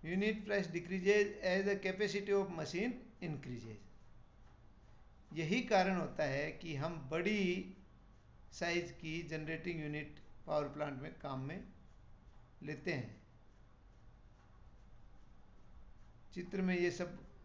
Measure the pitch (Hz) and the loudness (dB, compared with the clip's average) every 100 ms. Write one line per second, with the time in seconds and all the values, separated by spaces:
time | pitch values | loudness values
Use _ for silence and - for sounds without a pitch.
0 | 160 185 208 214 - 202 160 165 170 190 | 0 4 4 2 2 2 2 -2 -2 2
1 | 185 208 202 - 185 185 196 196 190 185 | 8 8 8 2 2 4 4 2 0 0
2 | 208 202 202 196 190 165 151 175 240 240 | 2 2 4 4 4 -2 -2 0 0 -2
3 | - - 175 143 127 120 110 107 - - | -10 -8 -4 -4 -4 -6 -8 -12 -14 -16
4 | - - - - - - - - - - | -18 -18 -20 -20 -20 -20 -20 -20 -20 -20
5 | - - - 151 160 233 - 202 185 185 | -20 -20 -8 -4 2 2 6 6 8 4
6 | 156 - 147 139 151 - 170 143 156 170 | 0 2 2 2 0 -4 -4 -2 -2 -2
7 | 131 160 180 214 185 180 - - - - | -2 0 2 4 4 2 -2 -12 -18 -20
8 | - - - - - - 170 170 170 - | -20 -20 -20 -20 -16 -4 2 2 0 -6
9 | 160 160 160 156 151 160 180 165 151 151 | -4 -4 -2 -4 -2 -2 -2 -2 -2 -2
10 | 147 - - - - 151 143 147 147 135 | -4 -10 -16 -14 0 2 2 -2 -2 -2
11 | 147 - 143 131 135 180 - - - - | -8 -8 -6 -4 -4 -6 -8 -16 -20 -20
12 | - - - - - - 151 135 - 147 | -18 -18 -18 -20 -20 -12 -8 -4 -2 -2
13 | 113 - - - - - - - - - | -4 -10 -20 -20 -20 -20 -20 -20 -20 -20
14 | - - - - - - - - - - | -20 -20 -20 -20 -20 -20 -20 -18 -18 -18
15 | - - - - - - - - - - | -16 -18 -18 -18 -18 -18 -18 -16 -16 -16
16 | - - - - 175 190 185 180 175 175 | -18 -18 -12 -8 -4 0 2 4 4 2
17 | 180 - - - | -4 -6 -14 -18